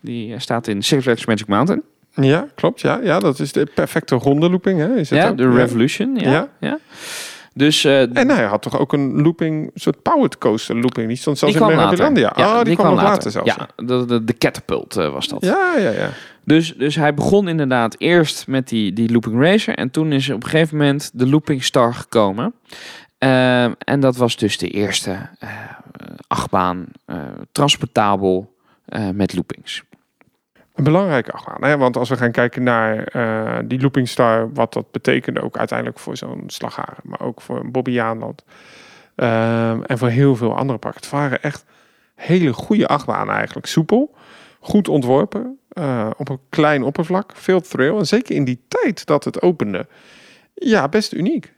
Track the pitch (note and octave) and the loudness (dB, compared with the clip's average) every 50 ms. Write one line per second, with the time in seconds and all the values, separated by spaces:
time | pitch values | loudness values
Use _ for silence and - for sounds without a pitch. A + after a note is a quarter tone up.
0 | _ - A#2+ A#2+ A2+ G#2+ A#2 G#2 - - B2 A#2 A#2 - G#2+ G2 G2+ - - C#3 | _ -10 -10 -8 -8 -10 -10 -10 -6 -4 -4 -4 -2 -2 -4 -2 0 0 0 0
1 | B2+ C3 A#2 A2+ - - A2+ G#2 G#2+ - G2 G#2 B2+ F3 G3+ D#4+ D#4 _ _ _ | 2 2 0 0 2 -2 -2 -2 0 0 2 2 2 2 0 -2 -4 _ _ _
2 | _ _ _ - C#3+ - D3+ E3 A#3 D4 _ - - - B3+ - - C#3 C#3+ A3 | _ _ _ 2 4 4 4 2 0 -4 _ 0 0 0 0 0 -2 -2 -2 0
3 | C4 G3+ D3+ F3+ G3+ F3 C3 C#3 D3+ C#3 - - C#3+ D3 - - D#3 C#3+ - E3 | 0 0 0 2 2 0 0 0 -4 -4 -2 -2 -2 -2 0 -4 -4 -2 -2 -4
4 | D#3+ - - B2 - C#3 C#3 D3 D#3+ F3 F3+ F#3 - G3+ F#3+ F3 D3 F3+ B3+ B3 | -2 0 -2 0 2 2 2 4 4 2 2 2 0 0 0 0 0 0 0 -2
5 | E3 C3+ - C#3+ F3 G#3 G#3 C3 B2 C3 B2 A#2+ B2 A#2+ A#2+ A#2 A2+ C#3 - - | -2 2 2 2 4 2 2 2 4 4 6 6 4 4 4 2 2 2 2 -2
6 | G3+ B3+ C4+ A#3+ - - C3+ D#3 G3 C#4+ _ _ - - C#4+ D#4 _ _ - - | -4 -2 -2 0 2 2 2 2 0 -2 _ _ -6 -4 -4 -4 _ _ -20 -18
7 | - - - - - - - - - - _ - C3+ D3 D3+ - - D3+ C#3 C#3 | -16 -14 -14 -12 -14 -14 -16 -20 -20 -18 _ 2 2 4 4 4 4 4 6 6
8 | C3 A#2 B2 C#4 C4 B3+ D4 A#3 A#2+ G2+ G2+ A2 - A#2+ - C3 - C3+ - C#3+ | 4 4 2 2 2 4 4 2 2 2 0 -2 -2 -2 -2 -2 -2 0 0 0
9 | C#3 C3+ B2 - D3 D#3+ E3+ - E3+ D#3+ D#3 D#3 D#3 - - - - - - _ | 0 0 0 2 2 2 2 2 -2 -2 -2 -4 -6 -8 -10 -6 -4 -4 -4 _
10 | _ - E4+ D#4 C4 F#3+ - - - B2 G#2+ A2+ - - A2+ A#2 A#2 B2+ - - | _ 0 2 2 2 0 0 0 0 0 0 0 -2 -4 -4 -2 -2 -2 -2 -2
11 | A#2 A2+ A#2 B2 - - D3 C3+ - D3 G#3 D#3+ - G#3+ D#3+ D#3+ - - F#3+ F3 | -4 -4 -6 -4 -2 -4 -2 0 2 2 4 4 4 4 6 4 4 4 4 2
12 | - D4+ D4 A3+ A#2+ G#2 - - - G3+ A3 A#3+ A#3+ - E3 - G#3 E3 - - | 2 2 4 4 2 2 2 2 2 4 4 2 2 2 2 4 4 4 4 4
13 | - G3+ G#3 - - - G#2 - - - A2 - - - - - - B2 B2+ B2+ | 4 2 2 2 -2 -4 -4 -2 0 0 -2 -2 -6 -14 -12 -10 -4 -2 0 0
14 | B2 A#2+ A#2+ A#2 A2 A2+ A#2 - - C#3+ - - - - - B1+ - - - G#2 | 0 2 0 0 0 0 -2 0 0 -2 -2 -2 -8 -6 -4 -4 -4 -6 -4 -2
15 | E2+ D2+ C#2 C2+ - - - - - F3+ A3+ F#4+ F#4+ F4+ F4 D4 G3+ A2+ G#2+ F#2+ | -2 -2 -2 -4 -8 -8 -8 -4 -2 0 0 0 0 0 0 0 0 0 0 -2
16 | G2 G2+ - - - - - _ _ - D3 D#3+ E3 D#3+ - - B2 D3 D3 D#3+ | -4 -6 -6 -10 -16 -20 -20 _ _ 4 4 4 4 0 -4 -4 -4 -2 0 2
17 | D3+ D3 D3 C#3+ D#3 - G3 G3+ G#3 F3+ E3 D#3+ D3 C3 C3 B2 A#2 A2+ - - | 0 0 2 0 2 4 4 4 4 2 0 0 0 2 2 2 0 0 -2 -2
18 | - D3+ F3 F3 D#3+ D3 - - - - C3 C3+ B2+ - - A2+ G#2+ G2 F#2 G#2+ | 0 4 4 4 4 2 0 -8 -6 -4 -4 -4 -2 -2 -2 -2 -2 -2 0 0
19 | A#2 A2+ A#2 A#2+ A2 A#2 G#2+ A#2 C3+ E3 G3 A3 - - - - G2+ C3 - D#3 | 0 2 2 0 0 0 0 2 4 4 4 2 2 -2 -4 -4 -4 -4 -2 -2
20 | D#3 D#3+ D3 C3+ C3 C3+ C3+ G2+ A#2+ - - D#3 E3 D#3 D#3 D3+ D3 C#3+ C#3 C#3+ | 0 0 0 0 -2 -2 -4 -6 -6 0 2 2 2 2 2 2 2 2 2 0
21 | C#3+ - _ A#2 B2+ B2+ C#3 D#3 D3+ - D#3 C3 B2+ - - C#3 B2 A#2 A#2+ - | -2 -8 _ 0 2 4 4 2 2 2 -4 -2 -2 0 2 4 4 4 2 -2
22 | - _ - A#2 G#2+ G2 F#2+ G#2 B2+ G#3+ B3 _ _ _ - - - - - - | -10 _ 2 2 2 2 0 -2 -4 -6 -6 _ _ _ -20 -20 -18 -18 -20 -20
23 | - _ _ _ - C3+ C3 B2+ B2+ B2+ B2+ B2 B2 A#2+ - _ - - B2+ C#3+ | -20 _ _ _ 2 2 4 4 4 4 4 2 2 0 -2 _ -4 -2 0 2
24 | C3+ C3+ B2 B2+ B2 A#2 - - - G#2 - - - F2 - G2+ G#2 G2 F#2 - | 2 2 2 2 0 0 0 0 -2 -2 -2 -2 -6 -6 -4 -4 -4 -2 -2 -4
25 | - - F#2 F#2+ - - - _ - A2 G#2+ G#2 - - - - - - - - | -4 -4 -8 -8 -8 -14 -16 _ -16 -14 -14 -14 -16 -16 -18 -20 -20 -20 -20 -20
26 | - - G1+ - - _ - - - - - G2 F2+ F2+ F2+ F#2 E2+ - - - | -18 -18 -18 -20 -10 _ -6 -4 -4 -2 0 0 0 0 -2 -6 -10 -14 -16 -20
27 | _ - - F2 D2+ B1 G1+ G1+ - _ _ - C#3+ C#3+ C#3 - - B2+ _ - | _ -14 -12 -12 -10 -12 -14 -16 -18 _ _ -2 0 0 2 0 -2 -4 _ 0
28 | G#2+ G#2 G2+ F#2+ G2 F#2+ F#2 F#2 G2+ A2 _ _ _ _ _ _ _ - - - | 2 2 2 2 2 2 2 0 -2 -8 _ _ _ _ _ _ _ -10 -8 -6
29 | A2 G2 F#2 G#2 G2 F2 - F2+ D#2+ _ - - - - - - - _ _ _ | -4 -4 -2 0 -2 -2 -2 -4 -6 _ -8 -14 -12 -14 -14 -14 -14 _ _ _
30 | _ _ _ _ _ _ _ _ _ _ _ _ _ _ _ - C#3+ C#3 D#3 F3+ | _ _ _ _ _ _ _ _ _ _ _ _ _ _ _ 0 2 4 4 4
31 | G3+ F#3+ D#3 B2+ A2 - - - - - - - - C3+ D3+ C#3+ C3+ B2 A#2+ B2 | 2 2 0 0 -2 -2 -8 -12 -12 -14 -10 -2 0 2 2 4 2 2 2 0
32 | B2 A#2 C3+ B2 B2 A#2+ A2+ - A#2+ A#2+ - - B2+ B2 A#2+ A2+ A2+ A2 G#2+ A2 | -2 -2 -2 0 0 0 2 2 0 0 0 -2 0 0 2 2 2 0 -2 -2
33 | - - - C3 A#2+ A2+ A2 A2 A2 A2 A#2 A#2 A#2 A2+ A#2+ C3 C3 C#3 C3+ C#3+ | -6 -6 -4 -4 -2 -2 -2 -2 -4 -4 -4 -4 -4 -4 -4 0 0 0 2 0
34 | B2+ A#2+ - - B2+ A#2 A2+ A2+ A2+ A2+ B2 C#3 A#2 A2+ - - A2 _ _ B2 | -2 -2 0 2 2 4 4 2 0 -2 -2 -2 -2 -2 -2 -8 -8 _ _ -4
35 | _ - C3 C3 B2 - - - - - - - - - - - - B2 A#2+ - | _ 0 0 0 0 -2 -6 -4 -6 -6 -4 -4 -4 -4 -2 -4 -4 -6 -10 -12
36 | - - - - - - - - - - - - - - - - - - - - | -12 -12 -12 -10 -10 -12 -12 -12 -12 -14 -14 -10 -10 -10 -10 -10 -12 -12 -12 -16
37 | - - - - - B2+ A#2 - - - B2+ B2 - - A#2+ C3 B2 B2 B2 A#2+ | -16 -14 -12 -8 -8 -8 -10 -10 -12 -10 -10 -8 -8 -6 -4 -4 -4 -2 -2 -2
38 | A2+ A2+ A2+ A2+ A2+ A2+ - - _ _ _ - - - - - - - - - | -2 -2 -4 -6 -8 -12 -12 -14 _ _ _ -20 -20 -20 -20 -20 -20 -20 -20 -20
39 | - _ _ - - A#2+ A2+ A2+ A2+ A2+ A#2 A#2 A2+ A2+ A2+ A2+ - - C3+ A#2+ | -20 _ _ -2 -2 0 0 0 0 0 0 0 0 -2 -2 -4 -4 -6 -4 -2
40 | B2+ B2 A2+ A#2+ C#3 C#3 C3+ A2 A#2+ A2+ - - B2+ C#3 B2+ A2 - - - - | 0 0 2 4 4 4 4 2 0 -2 -2 -2 -2 -4 -4 -6 -6 -10 -10 -10
41 | - - - C#3+ D3 C#3 B2+ - - D3+ C#3+ - _ _ _ _ _ _ _ _ | -14 -8 -4 -4 -2 -2 -2 -4 -4 -6 -8 -8 _ _ _ _ _ _ _ _
42 | _ _ _ _ - - D#3+ F#3 F3 C#3+ A#2+ - - - A2 G#3 - - - C#3+ | _ _ _ _ -2 0 2 2 2 2 0 -2 -2 -2 0 2 2 2 0 -2
43 | C#3 - G#2+ G2 G2+ G#2 G#2 G#2 G#2+ G#2+ - - - - - - D#3+ - - A#3 | -2 -4 -4 -4 -4 -2 -2 -2 -4 -4 -8 -12 -12 -2 0 0 2 4 2 2
44 | C#4 D4+ _ _ - - - - - - _ _ _ - - G#3 F#3+ - D3+ D3+ | 2 0 _ _ -20 -20 -20 -20 -20 -20 _ _ _ 0 2 2 2 4 0 0
45 | B2+ A#2+ C3 C3+ - G#3+ - G3+ A#3+ B3+ C4 C4+ _ _ - - E3 C#3 C3 A#2+ | 2 4 4 4 2 2 -2 -6 -8 -8 -10 -14 _ _ -10 -6 -4 -4 -2 -2
46 | G#2+ A2 A2 _ D3 C3 C#3 C3 _ _ - - D3+ D3+ D3+ C#3+ B2 B2+ C#3+ - | -4 -4 -6 _ -8 -8 -8 -10 _ _ -2 2 2 4 4 2 0 -2 -2 -4
47 | E3+ D#3+ F3+ F#3 G3+ _ - - - - F#3 F#3 E3+ - - - B2+ C#3+ E3+ G#3+ | -4 -2 -2 -4 -4 _ -14 -12 -2 0 0 0 0 -2 -2 0 0 2 2 0
48 | F3+ D3 - A3+ B3+ - - - C#3+ B2+ B2+ - _ _ - A#4+ A#4+ D#4 G3 - | 0 2 0 0 0 0 -2 -2 0 -2 -2 -6 _ _ -4 -2 0 0 -2 -4
49 | - - D#3 D3 - C3 - - - F3+ F#3 D3+ - G#2 G2 F#2 A2+ - _ - | -2 0 0 0 0 -2 -6 0 0 0 2 2 -4 -4 -4 -6 -8 -8 _ -20
50 | - - - - - - - _ _ _ _ - F#4 C#4 A3 G3 C3+ D3 D#3 G#3+ | -20 -20 -20 -20 -20 -20 -20 _ _ _ _ -6 0 2 2 2 2 2 0 -2
51 | G#3+ - - - D#3+ G#3 E4 C4 - - _ | -2 -2 -4 -4 -2 -2 -2 -4 -6 -10 _